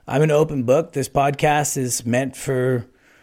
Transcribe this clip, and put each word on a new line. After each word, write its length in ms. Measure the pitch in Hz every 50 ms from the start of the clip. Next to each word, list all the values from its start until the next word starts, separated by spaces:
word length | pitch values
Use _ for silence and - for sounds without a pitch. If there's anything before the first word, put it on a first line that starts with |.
| _
I'm 140 | - 120 135
an 100 | 156 156
open 320 | 147 147 156 151 151 135 120
book. 300 | 113 131 160 165 - -
This 160 | 139 131 -
podcast 680 | - 143 139 143 139 - 156 151 147 151 147 - -
is 300 | 143 131 123 117 - 117
meant 300 | 117 117 127 139 131 -
for, 520 | - - - 135 127 127 131 127 120 110 - _ _ _ _ _ _